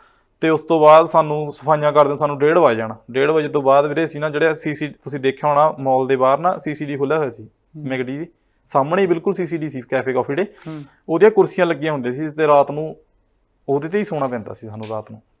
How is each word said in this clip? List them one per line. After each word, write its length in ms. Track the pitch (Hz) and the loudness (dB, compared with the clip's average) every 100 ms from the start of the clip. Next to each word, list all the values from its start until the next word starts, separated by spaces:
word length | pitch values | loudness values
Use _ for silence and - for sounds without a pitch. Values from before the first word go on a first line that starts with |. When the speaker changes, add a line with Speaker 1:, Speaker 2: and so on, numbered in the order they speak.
| _ _ _ _ | _ _ _ _
Speaker 1:
ਤੇ 80 | 160 | 0
ਉਸ 140 | 156 | 0
ਤੋਂ 180 | 160 160 | 0 4
ਬਾਅਦ 260 | 151 156 165 | 8 8 6
ਸਾਨੂੰ 440 | 165 156 151 147 | 2 0 -4 -6
ਸਫਾਈਆਂ 420 | - 135 151 147 | -6 -2 0 2
ਕਰਦੇ 160 | 143 139 | 4 2
ਨੂੰ 100 | 143 | 0
ਸਾਨੂੰ 200 | 147 139 | -4 0
ਡੇਢ 200 | 147 170 | 2 4
ਵੱਜ 180 | 147 113 | 4 2
ਜਾਣਾ। 200 | 110 110 - | -4 -10 -8
ਡੇਢ 200 | 123 147 | -2 0
ਵਜੇ 180 | 160 147 | 0 0
ਤੋਂ 140 | 147 | 0
ਬਾਅਦ 240 | 135 143 147 | 4 4 2
ਵੀਰੇ 180 | 147 | -2
ਅਸੀਂ 160 | 156 147 | -4 -4
ਨਾ 100 | 156 | -6
ਜਿਹੜੇ 220 | 147 160 | 0 -2
ਸੀ 200 | 151 156 | -2 -6
ਸੀ, 120 | 147 147 | -6 -10
ਤੁਸੀਂ 340 | - 135 143 | -10 -12 -4
ਦੇਖਿਆ 300 | 131 135 151 | -4 -2 0
ਹੋਣਾ 240 | 143 156 143 | 2 2 0
ਮਾਲ 280 | 135 131 131 | -2 0 0
ਦੇ 100 | 131 | 2
ਬਾਹਰ 220 | 131 143 | 2 2
ਨਾ 180 | 180 - | 0 -4
ਸੀ 180 | 156 | -6
ਸੀ 100 | 147 | -8
ਡੀ 120 | 147 139 | -8 -4
ਖੁੱਲ੍ਹਿਆ 220 | 139 160 | -2 -2
ਹੋਇਆ 100 | 139 | -4
ਸੀ 200 | 110 110 _ _ 156 | -8 -18 _ _ -14
Speaker 2:
ਹੂੰ। 80 | |
Speaker 1:
ਮੈਕਡੀ 340 | 143 131 127 143 | -8 -6 -6 -10
ਦੇ 80 | 170 _ _ _ - | -12 _ _ _ -4
ਸਾਹਮਣੇ 360 | - 147 185 | -2 0 0
ਹੀ 40 | 190 | 0
ਬਿਲਕੁਲ 260 | 170 202 | 0 -2
ਸੀ 140 | 185 160 | -4 -6
ਸੀ 120 | 165 | -6
ਡੀ 100 | 151 | -6
ਸੀ, 120 | 131 | -10
ਕੈਫੇ 320 | - 131 127 | -4 -4 -2
ਕਾਫੀ 220 | 127 120 | -2 -2
ਡੇ। 80 | 143 | -4
Speaker 2:
ਹੂੰ। 420 | 208 - 156 156 135 _ - | -6 -8 -16 -16 -16 _ -6
Speaker 1:
ਉਹਦੀਆਂ 220 | 160 214 | 4 6
ਕੁਰਸੀਆਂ 360 | 214 165 - 175 | 6 2 2 0
ਲੱਗੀਆਂ 260 | 147 156 | 0 -4
ਹੁੰਦੀਆਂ 220 | 147 120 | -4 -4
ਸੀ 140 | 127 156 | -6 -6
ਤੇ 180 | 151 151 | 0 4
ਰਾਤ 240 | 143 139 | 4 4
ਨੂੰ 260 | 147 156 - _ _ _ _ _ _ - | -2 -8 -12 _ _ _ _ _ _ -4
ਉਹਦੇ 200 | 143 156 | -2 -2
ਤੇ 100 | 202 | -4
ਹੀ 60 | |
ਸੋਣਾ 240 | 202 156 135 | -4 -4 -4
ਪੈਂਦਾ 240 | 120 101 | -6 -10
ਸੀ 140 | 104 110 | -14 -14
ਸਾਨੂੰ 180 | 110 107 | -12 -8
ਰਾਤ 200 | 110 - | -8 -10
ਨੂੰ, 120 | 110 _ _ | -18 _ _